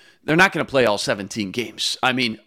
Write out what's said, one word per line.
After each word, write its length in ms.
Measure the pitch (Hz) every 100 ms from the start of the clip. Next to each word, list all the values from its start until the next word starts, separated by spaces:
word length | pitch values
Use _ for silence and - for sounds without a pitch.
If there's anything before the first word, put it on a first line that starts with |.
| _ _
they're 120 | - 160
not 160 | 190
gonna 140 | 170 -
play 200 | 139 117
all 140 | 101
seventeen 500 | - 104 98 113 98
games. 480 | 113 113 - - -
I 100 | 127
mean, 260 | 127 123 110